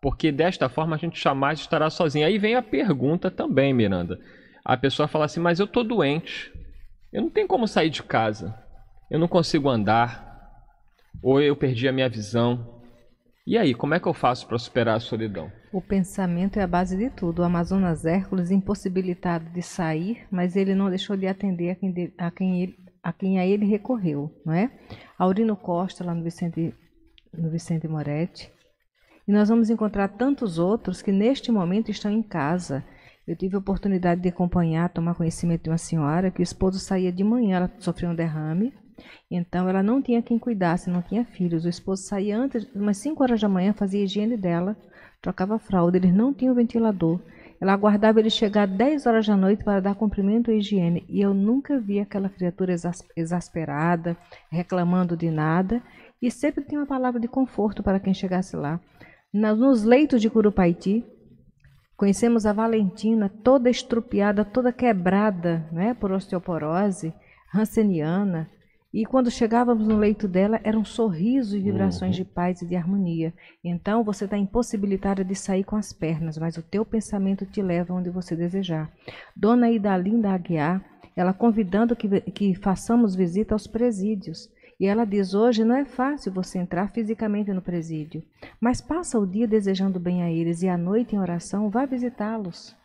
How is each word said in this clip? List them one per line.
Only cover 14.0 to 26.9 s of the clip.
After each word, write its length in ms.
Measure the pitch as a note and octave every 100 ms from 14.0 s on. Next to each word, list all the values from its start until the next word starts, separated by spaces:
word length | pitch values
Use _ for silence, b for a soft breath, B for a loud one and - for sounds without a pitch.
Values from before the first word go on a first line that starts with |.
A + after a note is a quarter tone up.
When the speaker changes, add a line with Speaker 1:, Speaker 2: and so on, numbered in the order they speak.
| F#3
Speaker 1:
eu 80 |
faço 320 | D#3+ C3 B2 -
pra 100 | A#2
superar 380 | - - A2+ A2
a 40 |
solidão?" 500 | A2+ A2+ A2 F#2+ D#2 - _
Speaker 2:
O 100 | G3
pensamento 760 | - G3 F3+ - F#3 F3 F#3+ G#3+
é 40 |
a 40 | F#3
base 300 | F3 F3+ F#3
de 140 | A#3+
tudo. 300 | - F3 E3
O 40 |
Amazonas 600 | F3 F3 E3+ F#3+ F#3 D#3 D#3+
Hércules, 440 | F3+ F#3+ F#3+ F3
impossibilitado 1000 | G3 F#3+ G3+ G3 F#3 F#3 F3 F3+ E3+ E3
de 120 | F3
sair, 640 | F3 - E3 D#3 F3+ A#3 -
mas 240 | F#3 F3+
ele 200 | F#3 G3
não 140 | F#3+ G3
deixou 280 | F#3 - G3
de 100 | F#3
atender 440 | F#3+ G3 F3 E3+
a 40 |
quem 180 | F#3 G3
de-, 200 | F3 F3 -
a 140 | E3+
quem 320 | E3+ F#3 F3+
ele, 140 | F3+ - - _
a 100 | E3+
quem 260 | - F#3+ F#3+
a 60 | F3+
ele 200 | G3+ G#3
recorreu, 640 | G#3 G#3 B3+ F3+ C#3+ D3 - -
não 60 |
é? 160 | E3 A#3 - B B B B
Aurino 380 | F3+ F#3+ A3+ G#3
Costa, 480 | - F3 F#3 -
lá 100 | F3
no 80 | E3+
Vicente, 500 | E3 E3 F3 E3 E3 - _